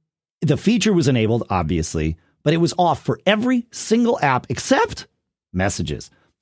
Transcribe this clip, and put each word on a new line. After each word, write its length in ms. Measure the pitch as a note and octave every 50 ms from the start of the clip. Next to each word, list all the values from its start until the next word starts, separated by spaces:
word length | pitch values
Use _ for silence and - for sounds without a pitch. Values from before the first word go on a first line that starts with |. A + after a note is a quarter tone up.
| _ _ _ _ _ _ _ _
the 160 | F3 D3 C#3+
feature 360 | - - G3+ B3 G#3+ - A3 G3
was 140 | E3+ B2+
enabled, 360 | C#3+ C3 A#2 A2 G#2+ A#2+ A#2 - -
obviously, 680 | G2 F2+ E2 D2+ F2+ D#2 D#2+ - - D#2+ D2+ D#2+ D#2+ - _ _ _ _ -
but 100 | D3+ E3
it 40 |
was 160 | E3 E3+ - -
off 240 | - F3 E3 C#3 - -
for 160 | C#3 - - _
every 420 | F#3+ G#3+ G#3 B3 B3+ B3+ A#3+ - _
single 480 | - - - - A3 A#3+ A#3+ A#3+ B3 -
app 260 | D3+ C3+ B2+ B2 - -
except 580 | B2 - - - C4 F4+ A#4 - - - - - _ _ _ _ _ _ _ _ -
Messages. 560 | F#2 F#2+ G2+ - - D#2+ C#2+ C#2+ - - - _ _ _ _ _ _